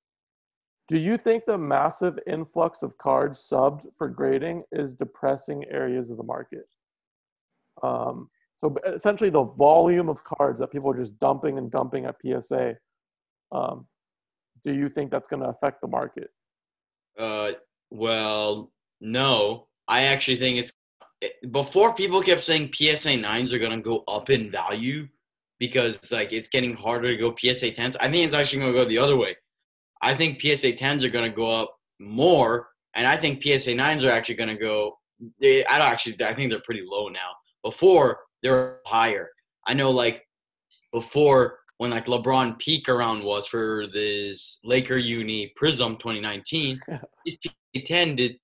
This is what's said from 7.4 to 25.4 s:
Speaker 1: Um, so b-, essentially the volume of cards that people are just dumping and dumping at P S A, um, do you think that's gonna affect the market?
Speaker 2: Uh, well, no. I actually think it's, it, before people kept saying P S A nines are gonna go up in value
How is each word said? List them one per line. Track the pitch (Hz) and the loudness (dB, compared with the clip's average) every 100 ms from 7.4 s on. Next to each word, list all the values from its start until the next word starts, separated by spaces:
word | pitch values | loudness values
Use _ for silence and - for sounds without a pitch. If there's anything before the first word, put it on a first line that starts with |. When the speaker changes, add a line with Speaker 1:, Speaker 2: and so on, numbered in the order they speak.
| _ _ _ - | _ _ _ -8
Speaker 1:
Um, | 127 123 123 123 117 _ _ - | -6 -4 -6 -8 -14 _ _ -6
so | 156 | -6
b-, | 139 143 | -4 -6
essentially | 160 208 202 202 | -2 0 2 2
the | 151 | 2
volume | 120 - 143 160 170 175 170 | 2 4 6 8 6 4 0
of | 143 | -4
cards | - 151 143 117 | -6 0 0 0
that | 131 | -6
people | 143 139 | -4 -2
are | 127 | -2
just | 120 107 | -4 0
dumping | 139 139 151 135 | 0 2 -2 -4
and | 127 | -4
dumping | 135 131 139 127 | -4 -4 -4 -8
at | - | -8
P | 127 | -4
S | 127 120 | -4 -2
A, | 135 123 113 _ _ _ _ _ _ - | -2 -2 -4 _ _ _ _ _ _ -10
um, | - - - 127 _ _ _ _ _ _ _ | -6 -6 -8 -16 _ _ _ _ _ _ _
do | 147 | -6
you | 139 143 | -2 -2
think | 147 139 | -4 -4
that's | 135 - | -6 -6
gonna | 143 131 | -8 -6
affect | 123 143 - | -4 -4 -4
the | - | -6
market? | 127 - - - _ _ _ _ _ _ _ _ 104 | -4 -6 -8 -12 _ _ _ _ _ _ _ _ -10
Speaker 2:
Uh, | 110 107 104 101 _ _ _ | -6 -4 -4 -6 _ _ _
well, | 110 113 110 110 107 107 104 - _ _ _ | -6 -2 -2 -2 -2 -2 -4 -8 _ _ _
no. | 107 120 135 117 104 117 _ _ - | -6 0 2 4 2 -2 _ _ 0
I | 120 | 2
actually | 135 139 - 127 | 2 2 0 0
think | 131 123 | 0 -2
it's, | 117 - _ _ _ - | -4 -10 _ _ _ -10
it, | - - 127 | -10 -10 -6
before | 127 139 185 220 226 | -4 0 4 4 4
people | 190 185 | 0 2
kept | 185 175 | 4 2
saying | - 160 147 | 4 0 0
P | - 151 | 0 2
S | 151 151 | 2 0
A | 131 | 0
nines | 104 110 123 | 0 -2 -2
are | 120 | -2
gonna | 113 113 | -2 -4
go | 110 110 - | -2 -4 -2
up | 104 - | -6 0
in | 117 107 | 0 0
value | 95 87 107 120 147 143 _ _ _ | -6 -6 -4 -4 -6 -10 _ _ _